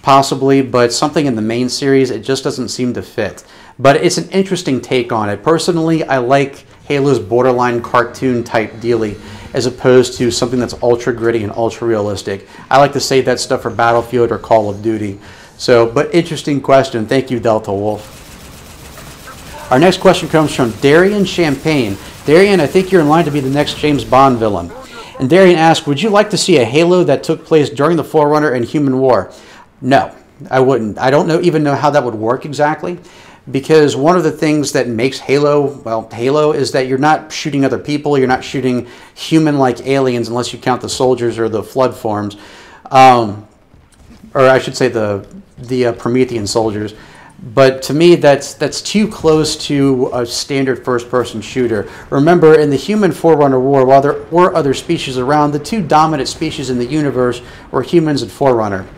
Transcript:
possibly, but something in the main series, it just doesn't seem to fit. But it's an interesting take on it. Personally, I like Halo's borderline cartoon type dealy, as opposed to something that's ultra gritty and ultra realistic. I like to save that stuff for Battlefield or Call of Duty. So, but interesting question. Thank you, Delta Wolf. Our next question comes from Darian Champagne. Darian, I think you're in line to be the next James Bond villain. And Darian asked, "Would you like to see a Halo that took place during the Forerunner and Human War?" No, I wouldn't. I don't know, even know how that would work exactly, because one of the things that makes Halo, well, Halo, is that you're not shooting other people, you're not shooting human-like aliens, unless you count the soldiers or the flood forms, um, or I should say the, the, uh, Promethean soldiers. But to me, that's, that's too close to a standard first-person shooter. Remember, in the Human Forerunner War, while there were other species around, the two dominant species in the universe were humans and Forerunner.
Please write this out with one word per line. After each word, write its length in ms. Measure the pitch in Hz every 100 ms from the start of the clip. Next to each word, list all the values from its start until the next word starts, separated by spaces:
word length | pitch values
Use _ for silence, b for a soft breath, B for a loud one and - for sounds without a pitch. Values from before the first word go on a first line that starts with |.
possibly, 600 | 147 139 139 135 135 139
but 300 | 127 123 120
something 340 | - 151 156 143
in 80 |
the 80 | 110
main 260 | 107 117 127
series, 440 | - 139 135 127
it 80 | 113
just 240 | 107 135
doesn't 240 | 147 135 113
seem 260 | - 127
to 80 | 110
fit. 400 | 92 - 101 - B B B B
But 160 | 127 143
it's 200 | 170 -
an 140 | 165
interesting 500 | 190 190 180 - 127
take 300 | - 131 120
on 180 | 117 107
it. 140 | 101
Personally, 640 | - 165 175 170 160 160
I 140 | - 135
like 460 | 123 139 139 - - b
Halo's 340 | - 143 139 123
borderline 640 | 98 120 127 123 123 120
cartoon 640 | 117 131 175 - 135 120
type 360 | 117 117 107 110
dealy, 360 | 117 117 107 101 B B B
as 120 | 139 123
opposed 500 | 123 131 127 120 -
to 120 | 123
something 300 | 110 127 127
that's 200 | 117 -
ultra 280 | 123 120 131
gritty 300 | 117 113 117
and 100 | 101
ultra 360 | - 113 - 117
realistic. 580 | 110 104 101 - 98 - B B
I 80 | 131
like 140 | 143
to 80 | 139
save 240 | - 135
that 160 | 123 120
stuff 220 | - 127
for 80 | 117
Battlefield 600 | 104 117 117 117 123 117
or 80 | 107
Call 320 | - 113 104
of 120 | 101
Duty. 360 | 110 110 107 98 B B B -
So, 340 | - 120 117
but 240 | 127 151
interesting 460 | 180 165 147 - 143
question. 440 | 135 135 131 120 107
Thank 220 | 135 131
you, 100 | 123
Delta 320 | 113 107 107
Wolf. 420 | 98 104 104 - - - - - - - - - - - - - - - - -
Our 80 | 131
next 180 | 180 185
question 280 | 190 175 156
comes 260 | 160 151
from 160 | - 120 104
Darian 440 | 139 156 185 208
Champagne. 720 | 180 - 165 135 160 151 110 98 B B
Darian, 360 | - 156 202 190
I 60 | 139
think 260 | 185 185
you're 80 | 190
in 80 | 147
line 160 | 160
to 60 | 151
be 100 | 143
the 100 | 131
next 280 | 139 147 -
James 260 | 151 143
Bond 340 | 110 131 135 120
villain. 320 | 110 95 85 - B B B -
And 100 | 131
Darian 300 | 175 190 165
asked, 280 | 160 151 -
"Would 140 | 139
you 100 | 220
like 200 | 196 208
to 80 | 180
see 200 | - 156
a 60 |
Halo 400 | 113 139 170 180
that 180 | 151 135
took 220 | - 165
place 240 | - 160 135
during 280 | - 147 170
the 80 |
Forerunner 480 | 131 160 147 151 151
and 120 | 127
Human 340 | 117 156 139 131
War?" 320 | 131 110 90 B B B B _
No, 320 | 127 135 - - _ _ 143
I 100 | 131
wouldn't. 380 | 131 131 107 98
I 120 | 131
don't 160 | 143 180
know, 140 | 165
even 220 | 175 156
know 120 | 147
how 160 | 139 151
that 140 | 143
would 100 | 123
work 300 | 107 110 135
exactly, 540 | 156 139 147 151 175 175 B B B B -
because 440 | 131 135 156 147 123
one 200 | 147 180
of 80 |
the 60 | 160
things 420 | 151 156 151 135
that 160 | 143 123
makes 300 | 113 131 135
Halo, 460 | - 135 147 147 139 127
well, 240 | 117 113 107
Halo, 400 | 110 120 147 151
is 200 | 147 127
that 140 | 143 131
you're 120 | 131
not 320 | 147 156 -
shooting 320 | - 160 139
other 140 | 135 120
people, 400 | - 147 147 143
you're 80 | 143
not 160 | 127
shooting 460 | - 143 127 123 120 B B
human-like 720 | - - 160 156 143 131 120 131
aliens, 420 | 139 135 120 113
unless 240 | 120 120
you 60 | 117
count 220 | - 123
the 80 | 110
soldiers 500 | - 127 123 120 110
or 100 | 113
the 140 | 110
flood 320 | 101 131 127
forms, 420 | - 113 104 104 - B B B B -
um, 560 | 135 131 123 110 104 - _ _ - _ _ - - -
or 140 | 143 131
I 100 | 131
should 180 | 131 131
say 120 | 127
the, 380 | 117 107 101 98 190 - -
the, 280 | 120 131 120
uh, 60 |
Promethean 540 | 120 120 123 127 117 101
soldiers. 480 | 117 110 104 107 B B B B B 123
But 280 | 113 135 131
to 120 | -
me, 220 | 139 170 165
that's, 380 | 143 139 -
that's 280 | - 143 -
too 240 | - 202 214
close 500 | - 165 156 156 - -
to 420 | 143 139 127 135
a 140 | 123 120
standard 580 | - - 139 131 123
first-person 560 | - 123 120 127 120 113
shooter. 480 | 98 131 120 107 95 B B
Remember, 480 | 143 151 175 156 156
in 100 | 147
the 80 | 135
Human 360 | - 214 196
Forerunner 480 | 139 165 151 143 131
War, 260 | 127 139 127
while 140 | 135
there 240 | 143 143 -
were 200 | 165 180 165
other 180 | 139
species 440 | 127 - 165 139 127
around, 340 | 127 151 147
the 80 | 147
two 200 | 147 226
dominant 480 | 151 151 156 151 123
species 400 | - 160 151 127
in 100 | 127
the 60 |
universe 560 | 120 156 143 123 123 120 B B B
were 140 | -
humans 380 | 123 175 156 139
and 100 | 117
Forerunner. 560 | - 139 120 107 95 95